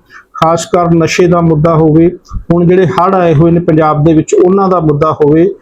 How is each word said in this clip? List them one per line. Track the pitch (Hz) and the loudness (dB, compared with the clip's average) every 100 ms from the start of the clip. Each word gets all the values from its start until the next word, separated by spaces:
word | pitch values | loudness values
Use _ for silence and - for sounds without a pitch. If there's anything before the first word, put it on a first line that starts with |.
| _ - _ | _ -20 _
ਖਾਸ | - 165 170 - | -6 -2 -2 -4
ਕਰ | 180 175 170 | -4 -2 0
ਨਸ਼ੇ | 160 - 175 | -2 0 0
ਦਾ | 175 | 0
ਮੁੱਦਾ | 165 156 165 160 | 0 0 0 0
ਹੋਵੇ, | 160 151 170 175 - - - | 2 2 0 -2 -12 -10 -4
ਹੁਣ | 170 175 | -2 0
ਜਿਹੜੇ | 185 185 | 2 0
ਹੜ੍ਹ | 185 180 190 | 0 -2 0
ਆਏ | 175 | 0
ਹੋਏ | 147 170 | 2 2
ਨੇ | 170 | 0
ਪੰਜਾਬ | 175 156 156 151 | 0 0 0 0
ਦੇ | 156 | 0
ਵਿੱਚ, | 156 156 - | 0 0 0
ਉਹਨਾਂ | 180 196 190 | 2 2 0
ਦਾ | 180 | 0
ਮੁੱਦਾ | 156 143 156 | 0 -2 -2
ਹੋਵੇ, | 147 147 156 185 - | -2 0 2 0 -4